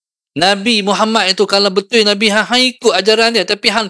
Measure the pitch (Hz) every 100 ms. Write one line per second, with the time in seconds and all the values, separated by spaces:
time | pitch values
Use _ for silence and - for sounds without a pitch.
0 | _ _ _ 139 180 202 220 214 196 185
1 | 220 226 185 190 196 196 202 190 196 233
2 | 208 202 214 208 196 247 254 240 226 185
3 | 202 220 233 226 180 208 233 214